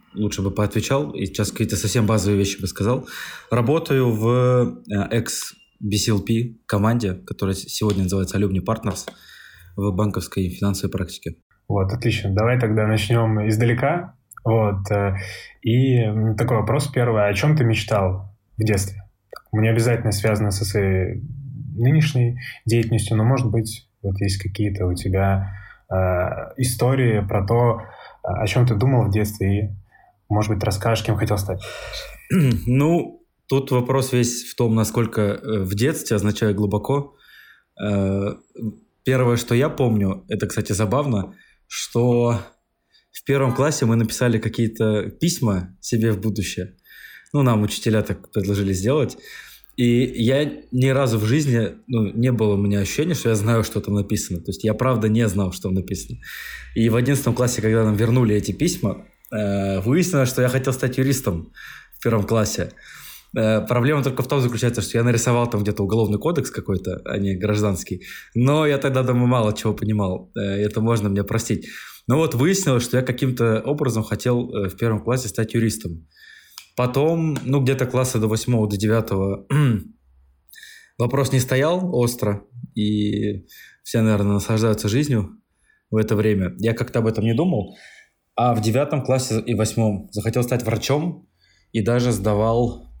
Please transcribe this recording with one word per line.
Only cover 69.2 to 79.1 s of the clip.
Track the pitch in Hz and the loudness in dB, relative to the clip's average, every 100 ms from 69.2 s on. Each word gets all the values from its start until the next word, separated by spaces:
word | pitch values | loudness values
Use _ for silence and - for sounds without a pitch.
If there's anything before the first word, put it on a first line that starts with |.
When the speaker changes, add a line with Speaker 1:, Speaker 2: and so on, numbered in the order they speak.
| 123 | 4
Speaker 1:
мало | 123 107 104 | 4 2 0
чего | 110 | -2
понимал. | 98 104 107 95 92 - | -2 -2 0 0 -4 -8
Э, | 117 | -6
это | 101 98 104 113 | -4 -2 -2 0
можно | 113 113 104 | 0 2 0
мне | 98 | 0
простить. | 98 117 - 92 - - - - - | 0 -2 -2 -4 -6 -16 -18 -10 0
Но | 139 | 2
вот | 160 | 2
выяснилось, | 123 156 190 - 127 | 2 2 2 2 2
что | - - | 2 0
я | |
каким-то | 127 120 131 127 117 110 | 0 -2 -2 0 0 0
образом | 127 151 131 110 | 0 -2 0 0
хотел, | 107 107 123 120 120 | -2 -2 0 0 -2
э, | 104 95 | -4 -6
в | - | -2
первом | 117 104 | -2 0
классе | - 127 117 | 0 -2 -2
стать | - 110 | -4 -2
юристом. | 120 110 - 87 82 - _ - - - - - - | 0 0 -2 -6 -10 -14 _ -20 -20 -20 -20 -8 -2
Потом, | 123 127 156 170 160 135 | -2 2 2 2 0 -4
ну, | 120 139 | 0 0
где-то | 131 127 127 | 2 0 0
класса | 131 127 117 | 0 0 0
до | 107 | 0
восьмого, | 110 - 120 104 | 0 0 0 0
до | 101 | 0
девятого | 107 113 110 | 0 0 0